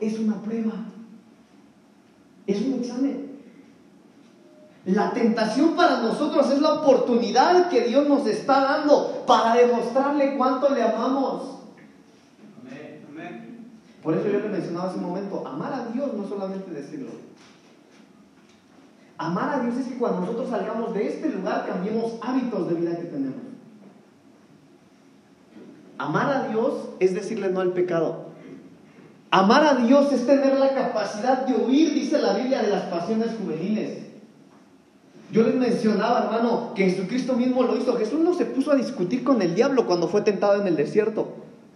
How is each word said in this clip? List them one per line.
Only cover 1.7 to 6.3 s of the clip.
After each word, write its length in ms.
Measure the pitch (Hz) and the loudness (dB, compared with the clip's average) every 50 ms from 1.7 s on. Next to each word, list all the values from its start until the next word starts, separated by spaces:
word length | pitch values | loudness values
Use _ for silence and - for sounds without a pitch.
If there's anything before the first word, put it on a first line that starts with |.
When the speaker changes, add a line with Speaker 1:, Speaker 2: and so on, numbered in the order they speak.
| _ _ _ _ _ _ _ _ _ _ _ _ _ _ - | _ _ _ _ _ _ _ _ _ _ _ _ _ _ -4
Speaker 1:
Es 140 | 196 196 220 | -4 -2 -2
un 120 | 247 277 262 | 0 -2 -2
examen. 520 | 240 233 - 240 262 277 - - - - - - - - - - - - - - _ _ _ - - _ - _ _ _ - _ _ - - - - - - - - - | -4 -6 -6 -4 -2 -2 -2 -2 -6 -10 -12 -16 -18 -20 -20 -20 -20 -20 -20 -20 _ _ _ -20 -20 _ -20 _ _ _ -20 _ _ -20 -20 -20 -20 -20 -20 -20 -10 -2
La 260 | 185 190 208 - - | 0 0 2 0 0
tentación 600 | - 247 226 214 220 220 214 - - 269 320 330 - | 0 2 2 2 2 2 0 0 2 2 2 2 4
para 260 | 370 339 302 262 233 | 4 4 4 4 2
nosotros 500 | 233 214 185 - 294 302 | 0 -2 -2 -2 -2 0